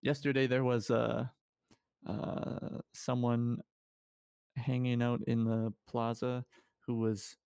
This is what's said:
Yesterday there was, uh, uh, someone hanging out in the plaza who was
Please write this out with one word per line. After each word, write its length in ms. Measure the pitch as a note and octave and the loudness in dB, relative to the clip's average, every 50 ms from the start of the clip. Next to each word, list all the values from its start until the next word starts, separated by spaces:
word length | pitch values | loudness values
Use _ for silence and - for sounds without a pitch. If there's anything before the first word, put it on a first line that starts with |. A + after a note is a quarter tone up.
Yesterday 460 | - B2+ D3 C#3+ - D3 C#3 C3+ C3+ B2+ | 0 0 -2 0 0 0 2 4 4 4
there 160 | B2 B2+ C3 | 4 4 4
was, 260 | B2+ B2 A#2+ G2+ - | 4 2 2 2 2
uh, 380 | A#2+ A2+ A#2 A2+ A2+ - - B2+ - _ _ _ _ _ _ _ - _ _ _ _ _ - - | 2 2 4 2 0 -2 -4 -4 -8 _ _ _ _ _ _ _ -20 _ _ _ _ _ -10 -8
uh, 720 | F#2+ G#2 - - - - - - - - - - - - - _ _ | -6 -4 -4 -4 -4 -4 -4 -6 -6 -6 -8 -8 -10 -10 -12 _ _
someone 680 | - - - B2+ B2 B2 A#2+ A#2+ A#2 A#2+ A#2+ A#2+ - - _ _ _ _ _ _ _ _ _ _ _ _ _ _ _ _ _ _ | -12 -4 -2 -2 0 2 0 0 0 0 -2 -2 -4 -6 _ _ _ _ _ _ _ _ _ _ _ _ _ _ _ _ _ _
hanging 460 | - A#2 - B2+ B2+ B2 B2 A#2+ A#2+ A#2+ | -6 -2 0 0 0 2 2 2 2 2
out 180 | A#2+ A#2+ - - | 2 0 0 0
in 200 | - A#2 A#2 A2+ | 0 2 2 2
the 300 | A2+ A2+ A2+ A2 A2+ G#2 _ _ - | 2 2 0 0 -2 -4 _ _ -6
plaza 580 | - A#2+ A#2 A2+ A#2 A2+ - B2 B2 B2 B2+ _ _ - _ _ _ _ _ | -2 -2 0 0 -2 -2 -2 -2 -2 -4 -6 _ _ -20 _ _ _ _ _
who 100 | - B2 | -4 -2
was 400 | A2+ A2+ A2 A2 G2+ - - - _ _ | 0 2 2 0 0 -4 -12 -16 _ _